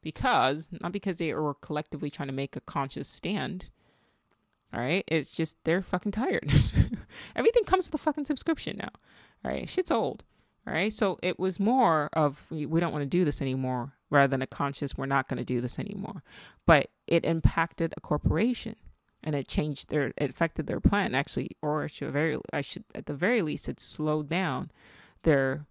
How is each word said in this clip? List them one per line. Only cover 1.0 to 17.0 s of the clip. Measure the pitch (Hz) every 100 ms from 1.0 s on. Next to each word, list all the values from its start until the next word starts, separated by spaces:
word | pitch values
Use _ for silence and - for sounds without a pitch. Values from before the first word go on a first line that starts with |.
| 196 175
they | 165
were | 139 151
collectively | 143 - 147 151 143 147
trying | - 139
to |
make | 135 139
a | -
conscious | - - 139 - 143
stand, | - 165 202 135 180 - _ _ _ _ _ _ _ _ _ _
all | 117
right? | 123 180 -
It's | 160 -
just | - 160 -
they're | - 175
fucking | 190 180 208
tired. | 202 277 208 - - - - - 240
<laughs> | - - - -
Everything | 269 466
comes | 427 370 349
with |
a | 294
fucking | - 294 285
subscription | 277 - 320 - 208
now, | - - _ - - _
all | -
right? | 67 -
Shit's | - 349
old. | 247 151 - - _ _ _ -
All |
right? | 160 202
So | 208 202 175
it | 180 -
was | 190 180
more | 196 254 214 160 147
of, | 160 147 139 -
"We, | 160 143
we | 165
don't | 170
wanna | 147 139
do | 170
this | 170 -
anymore," | 135 131 131 127 123 _ _
rather | 147 139
than | 131
a | 127
conscious, | - 143 139 143 -
"We're | 135
not | 139 135
gonna | 123
do | 123 123
this | 123 -
anymore." | - - - 170 - - - - -
But | 156 - _